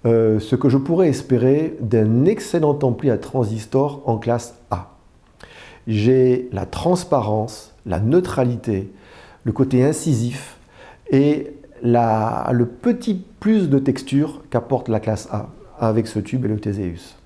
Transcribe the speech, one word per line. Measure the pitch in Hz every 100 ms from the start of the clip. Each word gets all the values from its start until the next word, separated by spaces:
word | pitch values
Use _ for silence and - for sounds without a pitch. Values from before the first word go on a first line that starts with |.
euh, | 117 113 110 110
ce | - 127
que | 135
je | 135
pourrais | 135 165 175
espérer | 131 - 127 127 143 160 -
d'un | 113 113 107 117
excellent | 170 220 - 175 151 143
ampli | 135 113 143
à | 110
transistor | - 131 110 110 107 135 143 143 -
en | 110
classe | 117 120 - - -
A. | 92 90 _ _ _ _ _ - - - - -
J'ai | 107 110 131 127 127 -
la | 98 95
transparence, | - 170 180 - 139 104 107 113 - - - 113
la | 87
neutralité, | 107 170 180 - 123 117 113 98 95 - - - - -
le | 120
côté | 107 - 127
incisif | 139 151 160 120 120 139 - - _ - - - -
et | 135 143 151 - - - -
la, | 120 120 117 110 110 113 -
le | 123 117
petit | - 240 240 - 190 - -
plus | 208 220 170
de | 139
texture | 135 135 - 139 151 - -
qu'apporte | 120 - 127 -
la | 110
classe | - 104 -
A | 104 - - - -
avec | 113 110 113
ce | 110
tube | 101 131
et | 123
le | 107
Théséus. | 104 101 92 85 - -